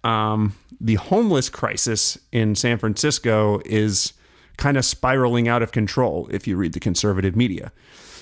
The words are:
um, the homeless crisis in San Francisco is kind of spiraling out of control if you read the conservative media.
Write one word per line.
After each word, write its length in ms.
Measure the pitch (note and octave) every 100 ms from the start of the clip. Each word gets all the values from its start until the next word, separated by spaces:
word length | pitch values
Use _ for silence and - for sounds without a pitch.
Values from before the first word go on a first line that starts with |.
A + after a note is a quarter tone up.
um, 520 | A#2 A2 G#2+ G#2+ G#2 - - -
the 160 | A2+ G#2+
homeless 540 | - G3+ A3+ C#3+ -
crisis 680 | - A2 - B2 G#2+ - - _
in 240 | A#2 A2 G2+
San 220 | A#2+ A#2
Francisco 840 | A2 G2+ D3+ - A#2+ A2 G#2 G2+ -
is 480 | G#2+ G#2+ G2 - - _ _ _ -
kind 220 | C#3+ C#3
of 80 | A#2+
spiraling 640 | - B2+ C3 B2 A#2+ A#2
out 120 | A#2+
of 120 | A2+
control 560 | A#2 G#2 - A#2 E2 -
if 160 | - -
you 80 | F#2
read 160 | F2
the 80 | -
conservative 560 | G#2+ E2+ G#2 F#2+ F#2+ G2+
media. 380 | B2 F2+ - - - - - -